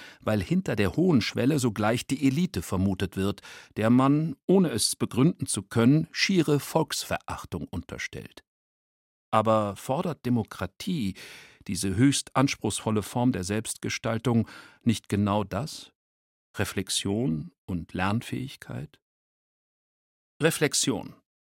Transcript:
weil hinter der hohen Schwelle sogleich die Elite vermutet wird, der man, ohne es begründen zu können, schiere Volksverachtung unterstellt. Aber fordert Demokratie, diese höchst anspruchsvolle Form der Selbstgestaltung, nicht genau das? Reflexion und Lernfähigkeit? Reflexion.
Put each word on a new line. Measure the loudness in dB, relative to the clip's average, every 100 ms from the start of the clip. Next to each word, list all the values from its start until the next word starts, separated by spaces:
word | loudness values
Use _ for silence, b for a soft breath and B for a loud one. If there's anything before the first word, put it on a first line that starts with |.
| B B
weil | -2 -2
hinter | 0 0 0 0
der | 0 2
hohen | 2 2
Schwelle | 2 0 0 2
sogleich | 0 0 0 0 -2
die | 0 2
Elite | 2 0 -4
vermutet | -4 0 0 0 -2 -2
wird, | -2 -4 B B B 0
der | 4
man, | 6 6 4 0 -4 2
ohne | 4 4
es | 2 -2 -2
begründen | -2 2 2 2 -4
zu | -6
können, | -2 4 6 6 2
schiere | -2 2 2 4 2
Volksverachtung | 2 0 0 -4 -4 -6 -6 -12 -8 -8 -8
unterstellt. | -10 -10 -10 -10 -12 -14 -18 _ _ _ _ _ _ _ _ _
Aber | 2 4 2 2 -4
fordert | -4 -2 -2 -6
Demokratie, | -2 0 -2 -6 -10 -8 -4 -2 -2 B B B B B -8
diese | -4 -2
höchst | 2 4 2 -2
anspruchsvolle | 0 0 0 -4 -4 -2 -2
Form | -2 0 0
der | 0
Selbstgestaltung, | -2 -4 -4 -8 -8 -6 -4 -2 2 2 0 B B B
nicht | -2 -2 -2
genau | 0 2 0
das? | 0 -4 -6 -10 -18 _ _ _ _ _ _ -4
Reflexion | -4 -4 -4 -4 -2 -2 -2 -4 -8 -14 -8
und | -6 -6
Lernfähigkeit? | -2 0 0 -4 -8 -10 -12 -12 -12 -12 _ _ _ _ _ _ _ _ _ _ _ _ _ _ -2
Reflexion. | 0 2 0 2 0 -2 -6 -16 _ _ _